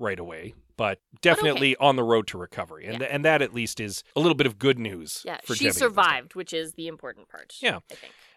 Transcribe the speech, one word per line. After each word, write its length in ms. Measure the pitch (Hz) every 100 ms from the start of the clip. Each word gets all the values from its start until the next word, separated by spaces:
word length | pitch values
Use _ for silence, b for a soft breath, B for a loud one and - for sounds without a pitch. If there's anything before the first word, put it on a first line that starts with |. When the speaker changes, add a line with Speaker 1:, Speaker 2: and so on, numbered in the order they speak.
Speaker 1:
right 180 | 113 90
away, 360 | 85 160 156 - _ -
but 0 |
Speaker 2:
But 140 | 107
okay. 100 | 95 _ _
Speaker 1:
definitely 540 | 175 151 151 127 135 127
on 180 | 139
the 80 | 131
road 240 | 117 113 101
to 100 | 92
recovery. 460 | 87 - 87 78 95
And 80 |
Speaker 2:
Yeah. 40 | 117
Speaker 1:
th-, 120 | 131
and 120 | 143
that, 160 | 156 151
at 140 | 131
least, 240 | 120 113 -
is 240 | 107 95 - -
a 40 |
little 140 | 170
bit 140 | 147 139
of 100 | 104
good 220 | 135 127
news 420 | 113 90 78 -
Speaker 2:
Yeah, 140 | - 165
Speaker 1:
for 100 | -
Speaker 2:
she 120 | 120 294
Speaker 1:
Jebi 20 |
this 60 | -
time. 100 | 247
Speaker 2:
survived, 440 | 202 175 135 135
which 180 | 185 175
is 200 | 165 160
the 160 | 160 165
important 400 | 156 131 107 95
part, 260 | 80 - -
Speaker 1:
Yeah. 160 | 254 101 -
Speaker 2:
I 40 |
think. 180 | B B B B